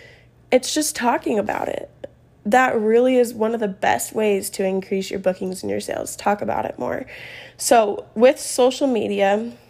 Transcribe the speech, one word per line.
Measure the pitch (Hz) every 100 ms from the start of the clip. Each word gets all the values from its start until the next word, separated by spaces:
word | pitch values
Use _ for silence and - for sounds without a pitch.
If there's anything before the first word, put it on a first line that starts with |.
| - - _ _ -
it's | 254 254
just | 302 302 -
talking | 240 302 320 220
about | 208 - -
it. | - - - - _ _ _ 208
That | 247 254 247
really | 214 233 254 254
is | 233
one | 226 220
of | 233
the | 214
best | 190 - - -
ways | 226 214 196 196
to | -
increase | 190 190 185 196 190
your | -
bookings | 190 185 185 185
and | 202
your | 208
sales. | 208 - - -
Talk | - 208
about | 220 -
it | - -
more. | - 82 - - - - - -
So | - 240 208 202 -
with | - 247 294
social | - - 254 254 285
media, | 233 202 202 196 208 233 240